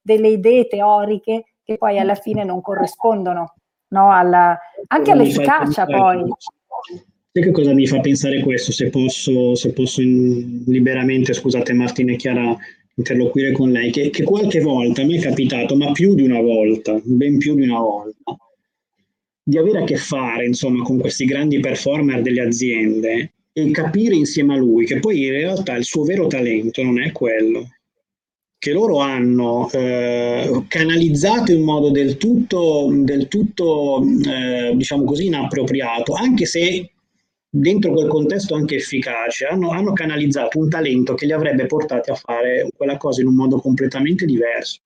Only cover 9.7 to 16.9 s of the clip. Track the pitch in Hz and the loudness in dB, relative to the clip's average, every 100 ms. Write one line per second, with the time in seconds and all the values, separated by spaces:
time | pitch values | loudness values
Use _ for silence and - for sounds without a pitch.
9.7 | 127 127 - 127 127 123 123 120 120 120 | -2 -4 0 2 4 4 0 -4 -6 -2
10.7 | 127 127 131 127 131 127 123 131 123 120 | 2 2 2 0 0 0 0 0 -2 0
11.7 | 123 123 - 127 120 131 123 120 113 - | 0 0 0 -2 -2 -2 -2 -2 -4 -8
12.7 | - _ - 120 127 123 139 139 135 131 | -20 _ -8 -2 0 0 0 0 2 2
13.7 | 123 120 120 143 - - 202 202 165 151 | 2 0 0 -2 -2 0 2 2 0 0
14.7 | 127 120 120 139 165 143 127 131 131 120 | 0 0 0 0 0 0 -2 -2 -2 0
15.7 | 139 147 143 185 185 131 120 117 113 110 | 0 0 2 4 4 4 4 2 2 2
16.7 | 110 - | 0 -2